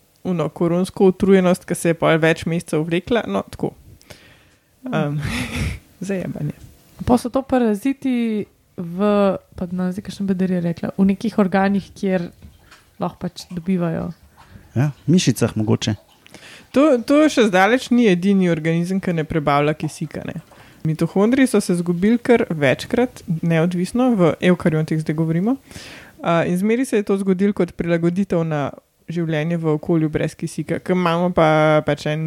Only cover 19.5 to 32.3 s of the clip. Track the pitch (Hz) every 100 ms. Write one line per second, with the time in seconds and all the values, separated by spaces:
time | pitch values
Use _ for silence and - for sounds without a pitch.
19.5 | 143 147 156 151 - 151 - - 165 -
20.5 | - - - 156 156 165 196 214 269 262
21.5 | 202 - 175 175 175 208 233 - 233 -
22.5 | 160 139 131 - - 254 - - 165 170
23.5 | 165 175 175 185 240 254 220 165 - 185
24.5 | 180 175 156 156 160 156 156 160 165 208
25.5 | 277 - - - - - - 240 170 165
26.5 | 180 208 233 269 214 202 196 196 185 202
27.5 | 202 202 - 170 170 170 180 202 175 165
28.5 | 151 139 - _ _ - 170 165 156 160
29.5 | 170 160 151 - 165 156 156 156 - 165
30.5 | - 151 165 - 185 180 165 180 180 156
31.5 | 156 156 151 151 143 151 151 160